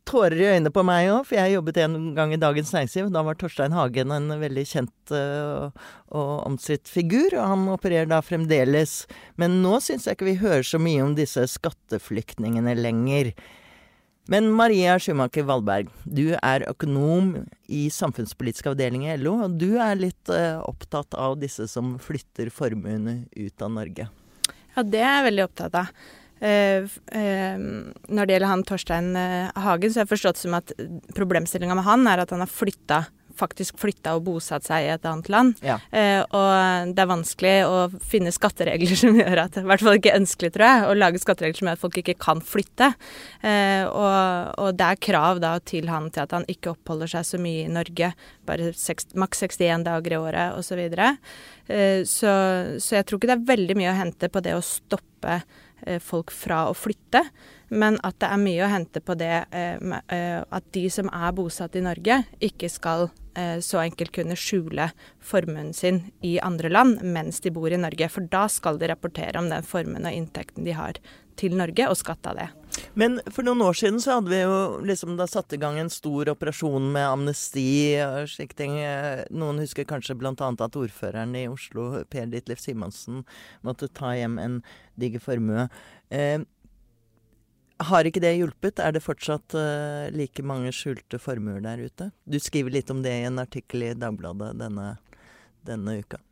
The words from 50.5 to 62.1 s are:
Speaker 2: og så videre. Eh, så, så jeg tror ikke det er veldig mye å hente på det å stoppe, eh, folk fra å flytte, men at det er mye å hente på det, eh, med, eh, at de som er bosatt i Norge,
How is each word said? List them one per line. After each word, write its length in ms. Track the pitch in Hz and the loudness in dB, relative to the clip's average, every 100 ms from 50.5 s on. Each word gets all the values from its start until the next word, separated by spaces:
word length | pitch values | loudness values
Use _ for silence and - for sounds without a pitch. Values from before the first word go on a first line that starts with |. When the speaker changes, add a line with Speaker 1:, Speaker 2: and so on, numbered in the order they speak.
| 185 | -4
Speaker 2:
og 80 | 175 | -6
så 120 | 180 | -6
videre. 360 | 170 170 226 277 - - - - - | -4 2 2 0 -10 -20 -20 -20 -4
Eh, 360 | 208 196 190 185 | 2 4 2 0
så, 240 | - 220 196 190 185 180 151 | 0 2 4 2 0 -2 -6
så 200 | - 208 | 0 0
jeg 80 | 190 | 0
tror 120 | 202 | 0
ikke 120 | 240 | 2
det 80 | 247 | 2
er 120 | 240 | 4
veldig 280 | 240 180 196 | 2 4 2
mye 100 | 180 | 2
å 80 | 190 | 0
hente 320 | 175 - 180 | -2 -4 -2
på 120 | 196 | -2
det 120 | 180 170 | -2 -2
å 80 | |
stoppe, 800 | - - - 196 - _ - 175 - - - _ - | -4 -8 -4 -6 -6 _ -4 -4 -6 -20 -20 _ -6
eh, 140 | 175 | -6
folk 320 | - 170 170 | -4 -6 -6
fra 340 | - - 165 160 | -10 -2 0 0
å 80 | - | -2
flytte, 480 | 214 - _ 247 311 _ - - _ 214 | -6 -6 _ 2 2 _ -20 -20 _ 2
men 220 | 214 220 185 | 2 2 -2
at 140 | - | -4
det 80 | 202 | -2
er 120 | 196 | 2
mye 220 | 202 170 | 2 2
å 80 | 202 | 0
hente 300 | 202 165 165 | 0 -2 -8
på 140 | - 170 | -6 -4
det, 260 | 165 170 - | 0 -2 -2
eh, 260 | 175 175 170 | -6 -6 -6
med, 200 | 185 - - | -6 -8 -6
eh, 320 | 175 175 170 - | -4 -4 -6 -6
at 200 | 185 - | -8 -6
de 160 | 196 180 | -4 -2
som 200 | 190 196 | -2 -4
er 200 | 175 170 180 | -2 -2 -2
bosatt 400 | 170 - 170 185 | -6 -6 -6 -4
i 80 | |
Norge, 400 | 180 165 185 | -4 -2 2